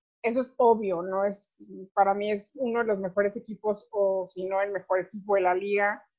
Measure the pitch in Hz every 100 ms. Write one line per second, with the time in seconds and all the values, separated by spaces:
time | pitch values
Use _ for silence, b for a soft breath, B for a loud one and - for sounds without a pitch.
0 | _ _ 226 240 247 - 240 220 202 170
1 | 185 190 202 196 - - 208 190 190 -
2 | 196 202 208 208 - 294 247 233 226 196
3 | 190 196 202 226 - 214 214 202 - 208
4 | 196 190 180 185 185 190 202 190 185 185
5 | 180 214 196 196 185 180 202 202 202 233
6 | _